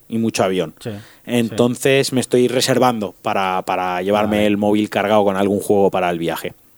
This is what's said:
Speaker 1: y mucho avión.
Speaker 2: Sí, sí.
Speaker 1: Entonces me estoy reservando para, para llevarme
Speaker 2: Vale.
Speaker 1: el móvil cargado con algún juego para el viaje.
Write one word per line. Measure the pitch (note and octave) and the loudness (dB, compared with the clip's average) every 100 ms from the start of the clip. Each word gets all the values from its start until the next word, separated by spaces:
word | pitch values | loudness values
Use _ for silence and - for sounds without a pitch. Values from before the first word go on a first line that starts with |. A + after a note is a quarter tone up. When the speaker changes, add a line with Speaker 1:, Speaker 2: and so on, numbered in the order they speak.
| - | -8
Speaker 1:
y | A2+ | -4
mucho | A2+ - | -2 0
avión. | G2 F#2 E2 - | 0 0 -2 -6
Speaker 2:
Sí, | A#2+ | -12
sí. | G#2 A2 - - | -12 -14 -18 -4
Speaker 1:
Entonces | A#2+ A2+ A2 A#2+ B2 C#3 C#3 C3+ | -2 0 0 0 0 0 2 0
me | C3 | -2
estoy | A#2 B2 B2 | 0 2 2
reservando | B2+ B2 B2 B2+ A#2 G2 - | 0 0 2 2 0 -4 -6
para, | - G#2 F#2+ F#2 F2 | -4 -2 0 -2 -2
para | F#2 F#2 F2+ | -4 -2 -2
llevarme | F#2 G#2 G#2 G#2 | 0 0 2 2
Speaker 2:
Vale. | G#2 | 2
Speaker 1:
el | G2+ | 2
móvil | G#2 G#2+ G#2 | 2 0 0
cargado | G#2+ G2+ G#2+ | 0 2 2
con | G2+ F#2+ | 2 2
algún | G2 G2+ | 0 0
juego | - G#2 G2 | 0 2 2
para | F#2+ F2+ | 2 0
el | F2 | -2
viaje. | E2 D#2+ - - _ | -4 -6 -8 -14 _